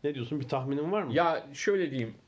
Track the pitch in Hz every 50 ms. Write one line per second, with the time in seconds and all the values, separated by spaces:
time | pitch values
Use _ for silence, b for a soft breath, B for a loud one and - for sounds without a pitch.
0 | - 143 147 131 117 117 151 147 123 123 147 131 131 135 139 143 151 165 196 214
1 | 185 135 113 156 170 165 160 - - 139 143 - - 220 202 196 180 151 135 131
2 | 113 110 - - _